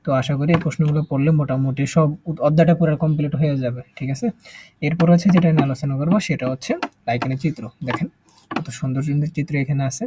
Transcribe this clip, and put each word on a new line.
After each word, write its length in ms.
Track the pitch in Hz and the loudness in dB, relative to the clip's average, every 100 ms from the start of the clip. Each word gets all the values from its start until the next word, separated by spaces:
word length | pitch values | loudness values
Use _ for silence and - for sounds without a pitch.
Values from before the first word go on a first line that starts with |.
তো 80 | - | 0
আশা 220 | 131 127 139 | -2 0 -2
করি 140 | 147 | 2
এই 80 | 170 | 2
প্রশ্নগুলো 400 | 160 - 151 151 | 0 0 0 0
পড়লে 260 | 151 135 143 | -2 0 2
মোটামুটি 540 | 156 139 131 135 131 139 | 2 0 0 -2 -2 0
সব 220 | - 151 151 - | 2 2 0 -8
উদ-, 140 | 156 | -2
অধ্যায়টা 340 | 147 156 160 | 2 4 4
পুরো 180 | 170 165 151 | 4 2 0
কমপ্লিট 360 | 156 147 147 | 0 0 -2
হয়ে 200 | 131 151 139 | 0 0 0
যাবে, 240 | 123 120 - | -2 -6 -12
ঠিক 140 | - 131 | -8 -6
আছে? 160 | 135 240 - - - - _ | -2 -4 -6 -18 -20 -20 _
এরপর 240 | 147 170 170 | -4 2 6
হচ্ছে 180 | 175 196 | 6 6
যেটা 180 | 180 170 | 4 4
নিয়ে 140 | 160 139 | 4 2
আলোচনা 280 | 131 143 135 | 0 -4 -2
করবো, 200 | 156 202 | 2 0
সেটা 260 | - 147 127 | 0 -4 -4
হচ্ছে 240 | 131 - 330 - _ | -6 -4 -4 -4 _
লাইকেনের 340 | - 120 131 131 | -4 -4 -2 -2
চিত্র। 240 | 156 151 117 _ | -4 -4 -12 _
দেখেন 240 | 127 - - _ _ _ _ | -6 -4 -4 _ _ _ _
কত 160 | - 160 | -8 -8
সুন্দর 320 | - 135 131 | -6 -4 -2
সুন্দর 260 | 147 143 151 | -2 -2 -2
চিত্র 240 | - 139 147 | -4 -4 -4
এখানে 260 | 139 139 | -2 -2
আছে 200 | 135 - | -2 -4